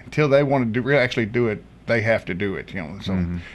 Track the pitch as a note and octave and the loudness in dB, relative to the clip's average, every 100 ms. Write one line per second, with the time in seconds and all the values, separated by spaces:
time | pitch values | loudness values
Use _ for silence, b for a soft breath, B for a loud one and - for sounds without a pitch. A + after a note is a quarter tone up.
0 | B - D3+ C#3 C#3+ C#3 A#2 A#2 B2 C#3+ | B 0 4 4 4 2 0 0 2 2
1 | B2 B2+ G#2+ A#2+ A#2 G2+ - - - A#2 | 2 0 0 0 0 -2 -8 -12 -2 0
2 | A2 A2 - F2+ G2+ D#2+ - F#2+ D2+ G2+ | 2 0 -2 -4 -4 -4 -8 -10 -10 -10
3 | - F#2+ F2 F2 B | -4 -2 -2 -4 B